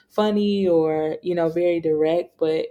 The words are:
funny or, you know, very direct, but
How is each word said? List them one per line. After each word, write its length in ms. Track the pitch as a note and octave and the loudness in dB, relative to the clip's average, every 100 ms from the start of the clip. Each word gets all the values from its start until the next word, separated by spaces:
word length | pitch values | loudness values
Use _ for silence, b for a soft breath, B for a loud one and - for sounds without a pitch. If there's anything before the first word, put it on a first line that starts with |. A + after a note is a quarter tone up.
| _ | _
funny 580 | - G#3+ G#3 G#3 G3 F#3 | -4 -2 0 0 0 2
or, 480 | E3 D#3+ D#3 D#3 D#3 | 2 2 0 -2 -4
you 120 | F3+ | -4
know, 140 | F3 E3 | -2 -2
very 320 | E3 F3 E3+ | 0 0 0
direct, 560 | D#3+ D3+ D#3 E3+ F3 - | 0 0 2 0 -4 -4
but 280 | D#3+ D#3+ - | -2 -2 -4